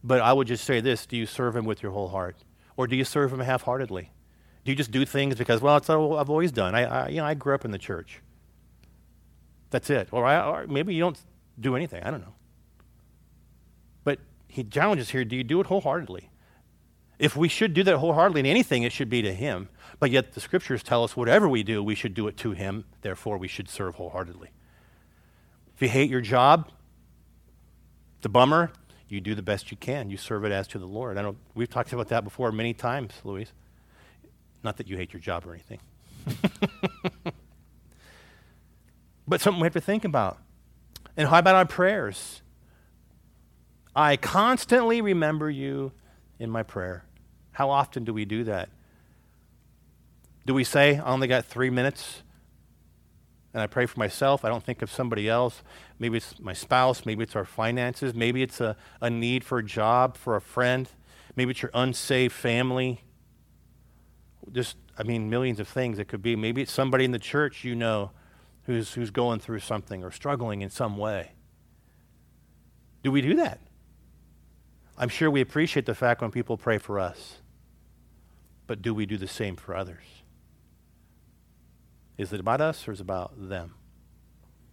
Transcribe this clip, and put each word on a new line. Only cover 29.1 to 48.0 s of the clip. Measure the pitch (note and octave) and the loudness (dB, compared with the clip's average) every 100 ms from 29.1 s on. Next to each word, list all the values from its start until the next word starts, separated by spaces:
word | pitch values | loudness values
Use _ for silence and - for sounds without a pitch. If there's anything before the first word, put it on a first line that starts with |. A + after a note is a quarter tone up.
You | G2+ | -8
do | F#2 G#2 | -4 -4
the | |
best | F#2 G2+ - | -2 -4 -4
you | G2+ | -12
can. | - C#3 G#2+ | -6 -6 -6
You | G2 | -10
serve | - G#2+ G#2 | -6 -4 -2
it | |
as | G2 G2 | -2 -4
to | G#2+ | -8
the | F#2 | -10
Lord. | G#2 B2+ G2 | -10 -8 -6
I | |
don't, | G#2 G2+ - - | -6 -8 -14 -8
we've | A#2+ | -4
talked | - A#2 | -4 -4
about | A#2+ A2+ | -4 -2
that | A#2 | -2
before | G#2 - B2 | -2 -4 -2
many | G#2+ A#2 | -2 -4
times, | A2 B2 C3 A#2 - - | -4 -4 -4 -8 -12 -12
Louise. | F#2+ A2+ - _ _ _ _ - _ - _ _ _ | -10 -12 -16 _ _ _ _ -20 _ -20 _ _ _
Not | A#2 G#2 | -8 -8
that | G2 | -8
you | F#2+ | -8
hate | F2+ | -10
your | F2 | -10
job | E2 E2+ F2 | -6 -6 -6
or | |
anything. | E2 - - - - - - - | -18 -18 -20 -20 -20 -20 -14 -10
<laughs> | B2+ G3 - G3+ - - - - - - - - - _ _ _ - - - - - _ _ _ _ _ _ _ _ - | -2 -2 -2 -4 -2 -8 -6 -10 -8 -12 -12 -18 -20 _ _ _ -20 -20 -20 -20 -20 _ _ _ _ _ _ _ _ -4
But | F3+ | 2
something | - F3+ | 2 2
we | E3 | 0
have | |
to | E3+ | 0
think | D3+ G#3 G#3 | -2 -2 0
about. | C#3+ G2 - - - _ - - - - - | 0 0 -2 -16 -20 _ -20 -20 -20 -16 -2
And | D3+ | 6
how | E3 | 8
about | F3 F#3 | 10 8
our | F3+ | 6
prayers? | - F#3 G#3 A#2 F#2+ - - - _ _ _ _ _ _ _ _ _ _ _ _ _ _ | 4 2 2 -4 -8 -14 -18 -20 _ _ _ _ _ _ _ _ _ _ _ _ _ _
"I | - D3+ C#3+ | 2 4 4
constantly | - - A3 B3+ - A#3+ A#3 A#3 | 2 2 4 2 4 4 6 2
remember | G#3 F3+ D#3 D#3 D3+ | 2 2 2 0 -2
you | C#3+ C3+ C#3 C3+ - _ _ _ _ | -4 -4 -4 -6 -10 _ _ _ _
in | A#2 | -6
my | A2+ | -4
prayer." | A2 - F2+ F2+ - - - _ _ | -4 -6 -6 -8 -14 -20 -20 _ _
How | - C#3 | -2 2
often | C#3 - - | 2 2 -2